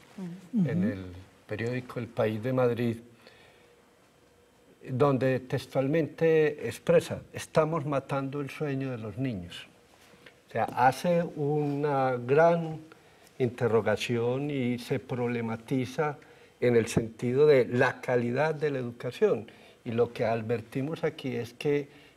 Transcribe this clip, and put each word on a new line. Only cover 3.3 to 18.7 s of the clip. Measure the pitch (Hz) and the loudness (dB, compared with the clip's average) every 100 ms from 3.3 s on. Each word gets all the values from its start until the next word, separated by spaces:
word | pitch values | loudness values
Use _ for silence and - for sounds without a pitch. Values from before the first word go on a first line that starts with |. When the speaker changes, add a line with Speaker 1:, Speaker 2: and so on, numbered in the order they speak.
| - - _ _ _ _ _ _ _ _ _ _ _ _ _ - | -20 -20 _ _ _ _ _ _ _ _ _ _ _ _ _ -6
Speaker 2:
donde | 127 143 131 131 131 | 2 2 4 2 0
textualmente | 131 135 - 139 135 165 147 - 160 160 151 - 117 | -2 -6 -4 -2 0 0 0 0 4 4 4 0 -8
expresa: | - - 127 - 95 - | -6 2 4 2 -6 -10
"Estamos | - - 160 156 160 143 | -12 -2 2 2 0 -2
matando | 139 - 139 135 143 | -4 -2 -4 -4 -6
el | 139 | -8
sueño | - 151 135 135 | -6 -4 -4 -4
de | 120 | -6
los | 110 98 | -8 -6
niños". | 135 98 85 - - _ _ _ - - - _ _ | -4 -4 -10 -14 -18 _ _ _ -20 -20 -20 _ _
O | |
sea, | - - | -2 -2
hace | - 127 - 180 170 | 4 4 4 2 2
una | 170 - 143 151 147 143 147 135 131 123 | 0 -2 0 0 0 0 0 2 0 0
gran | 120 143 170 170 160 156 - - - _ - - | 2 6 6 4 -2 -8 -14 -20 -20 _ -14 -4
interrogación | 123 - 117 113 104 104 - 120 117 131 147 | -2 0 2 2 2 0 0 -2 0 -2 -2
y | 139 123 120 | -2 -2 -2
se | - 127 | -4 -6
problematiza | - 127 120 120 113 113 - 131 123 - 151 139 - - - - | -4 -4 -2 -2 -4 -6 -2 -2 -2 -2 -4 -4 -14 -20 -20 -2
en | 123 117 | 4 4
el | 107 | 4
sentido | - 113 - 123 131 151 | 0 -2 -4 -2 4 6
de | 135 110 | 6 4
la | 123 131 - | 2 2 0
calidad | - 123 120 127 156 | -2 0 0 0 0
de | 151 | 0
la | 151 | -2